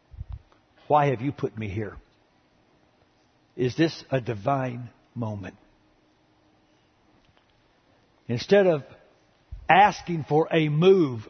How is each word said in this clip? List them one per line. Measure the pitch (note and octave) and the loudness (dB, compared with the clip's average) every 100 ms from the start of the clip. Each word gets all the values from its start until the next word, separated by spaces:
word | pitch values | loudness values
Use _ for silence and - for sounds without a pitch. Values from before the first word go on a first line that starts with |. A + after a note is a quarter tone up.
| _ - - - _ _ _ _ - | _ -16 -14 -16 _ _ _ _ 0
why | D3 C#3+ | 2 2
have | A#2 | 0
you | C#3 | -4
put | - C3+ A2 | -6 -8 -6
me | G#2+ | -10
here? | F#2+ G#2 - - _ _ _ _ _ _ _ _ _ _ _ _ _ _ - | -8 -8 -12 -20 _ _ _ _ _ _ _ _ _ _ _ _ _ _ -4
Is | B2 A#2 | -4 0
this | E3 - - | -2 -2 -6
a | C3+ | -4
divine | A#2+ A2 G#2 C#3 C3 B2 A#2+ - _ | -4 -6 -4 -2 -4 -8 -14 -20 _
moment?" | A#2+ A2+ G#2 F#2 - _ _ _ _ _ _ _ _ _ _ _ _ _ _ _ _ _ _ _ _ _ _ _ _ _ _ - | -10 -8 -8 -12 -16 _ _ _ _ _ _ _ _ _ _ _ _ _ _ _ _ _ _ _ _ _ _ _ _ _ _ -8
Instead | A#2 - G3 F#3+ | -6 2 4 4
of | D3+ B2+ - _ _ _ _ _ - - | 0 -4 -20 _ _ _ _ _ -6 2
asking | E3+ G3+ - - E3+ | 6 6 2 -6 -6
for | C#3 D3+ D#3+ | -2 0 2
a | E3 D3+ | 0 0
move | D3 F3+ G3 D3+ A#2+ A2 | 2 4 6 4 -2 -8